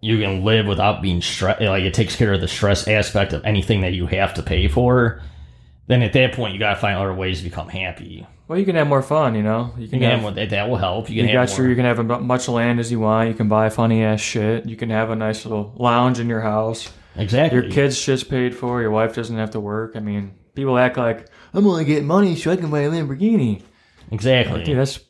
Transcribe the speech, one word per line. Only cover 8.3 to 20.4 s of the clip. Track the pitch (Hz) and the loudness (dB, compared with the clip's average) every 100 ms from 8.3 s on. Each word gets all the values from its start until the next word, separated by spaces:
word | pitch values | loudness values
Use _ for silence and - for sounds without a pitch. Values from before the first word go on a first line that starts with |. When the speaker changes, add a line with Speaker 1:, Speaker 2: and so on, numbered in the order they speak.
| - _ | -20 _
Speaker 2:
Well, | 170 | -2
you | |
can | 196 165 | 0 2
have | 147 | 2
more | 139 | 2
fun, | 135 156 143 | 2 2 2
you | 110 | 0
know? | 107 110 120 120 | 0 0 -4 -8
You | 113 | -6
can | 127 | 0
Speaker 1:
You | |
can | |
Speaker 2:
have | 127 | 2
Speaker 1:
have | 120 | 2
more, | 107 | -2
that, | 95 104 | -4 -4
that | 98 107 | -2 -2
will | 120 | -2
help. | 92 95 113 | -2 -2 -4
You | 110 | 0
Speaker 2:
you | |
Speaker 1:
can | 107 113 | 2 2
have | 123 | 2
Speaker 2:
got | - | 2
Speaker 1:
more. | |
Speaker 2:
your, | 131 | 2
you | 120 | 2
can | |
have | 123 113 | 2 2
mu-, | 113 120 | 0 -2
much | 123 127 123 | 0 -2 0
land | 120 117 120 | 0 0 0
as | 117 | -2
you | 120 | -2
want. | 110 110 117 | 2 2 0
You | |
can | 110 107 | 0 2
buy | 107 110 | 2 2
funny | 107 113 113 | 2 2 4
ass | 110 107 | 2 0
shit. | - 117 107 113 117 | -2 -2 0 0 -4
You | 110 | -8
can | 117 | -4
have | 110 110 | -2 -2
a | 110 | -2
nice | 110 110 | -2 -4
little | 113 110 104 - | -4 -6 -6 -2
lounge | 123 117 127 123 | 2 4 4 2
in | 117 | -2
your | 113 | -2
house. | 110 107 110 117 - - - - | -2 -2 -2 -4 -10 -18 -18 -6
Speaker 1:
Exactly. | 104 120 160 123 | 0 2 4 2
Speaker 2:
Your | - | 2
kids' | - 139 127 | 2 2 0
shit's | - 131 | 0 -2
paid | - 135 123 | 0 -2 -2
for. | 123 123 123 | -2 -4 -2
Your | 113 | 0
wife | 107 110 117 | 2 0 -2
doesn't | 113 113 | -6 -4
have | 110 | -4
to | 110 | -6
work. | 104 107 113 113 | -6 -6 -6 -8
I | |
mean, | 107 104 98 98 | -6 -6 -6 -14